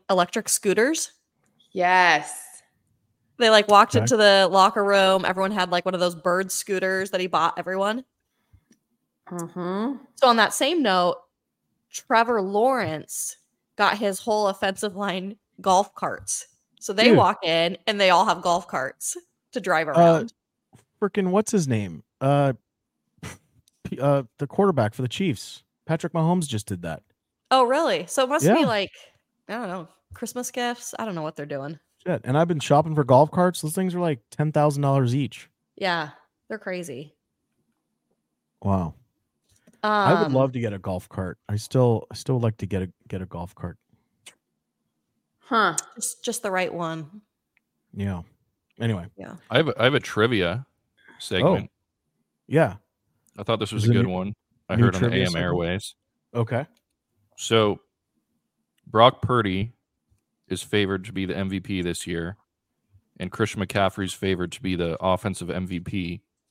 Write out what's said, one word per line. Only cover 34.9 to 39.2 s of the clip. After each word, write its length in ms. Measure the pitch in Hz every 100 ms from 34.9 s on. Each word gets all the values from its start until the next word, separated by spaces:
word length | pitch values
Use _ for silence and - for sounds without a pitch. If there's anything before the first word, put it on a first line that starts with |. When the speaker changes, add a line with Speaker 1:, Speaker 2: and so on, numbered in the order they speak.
| 139 123
Speaker 3:
each. 340 | 135 131 - - _ _ -
Speaker 1:
Yeah, 340 | 190 170 151 - _ _ -
they're 100 | 220
crazy. 560 | 202 180 165 127 147 _ _ _ _ _ _ _ _ _ _ _ _ _ _ _
Speaker 3:
Wow. 320 | 101 95 82 - _ _